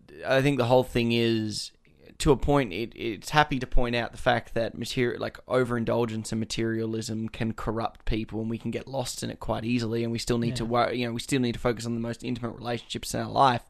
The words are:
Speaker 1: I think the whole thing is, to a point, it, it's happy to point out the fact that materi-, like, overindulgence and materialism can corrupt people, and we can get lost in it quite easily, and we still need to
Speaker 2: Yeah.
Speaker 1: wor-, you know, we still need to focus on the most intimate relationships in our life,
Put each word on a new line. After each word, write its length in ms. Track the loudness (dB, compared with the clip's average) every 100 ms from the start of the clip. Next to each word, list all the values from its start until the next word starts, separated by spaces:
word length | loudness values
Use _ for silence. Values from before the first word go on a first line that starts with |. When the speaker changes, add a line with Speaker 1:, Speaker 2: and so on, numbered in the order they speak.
| -20 -10 0
Speaker 1:
I 140 | 2
think 160 | 4 2
the 80 | 6
whole 180 | 6
thing 300 | 4 2 2
is, 580 | 2 2 2 -2 -6 -10 -14 _ _ -20 0
to 120 | 4
a 60 | 4
point, 340 | 6 4 2
it, 220 | -4 -6 -6
it's 360 | -8 -6 0
happy 280 | 2 2 0
to 80 | 4
point 280 | 4 4 2
out 160 | -2
the 60 | 0
fact 340 | 2 2 0
that 240 | -4 -4 -4
materi-, 420 | -6 0 0 0
like, 200 | -6 -8 -2
overindulgence 840 | 2 2 0 0 0 0 -2 -4
and 80 | -4
materialism 880 | -4 -2 -2 0 -2 -4 -4 -6 -6
can 260 | -4 -4
corrupt 520 | -2 -4 -4 -4 -4 -2
people, 340 | 0 -2 -4
and 100 | -4
we 80 | -4
can 140 | -4
get 160 | -6 -6
lost 360 | -6 -4 -6
in 60 | -8
it 100 | -6
quite 260 | -4 -4 0
easily, 380 | 0 0 -2
and 80 | -2
we 80 | -2
still 180 | 0 0
need 180 | 0 -2
to 80 |
Speaker 2:
Yeah. 60 | 0
Speaker 1:
wor-, 240 | 2 2
you 120 | 0 -2
know, 60 |
we 60 | -4
still 220 | 0 2
need 120 | 2
to 60 | 0
focus 260 | 0 -2 -2
on 100 | -4
the 40 |
most 220 | -4 -6
intimate 280 | -6 -6 -6 -8
relationships 580 | -6 -6 -6 -8 -4
in 60 | -4
our 80 | -2
life, 320 | 4 4 4 -4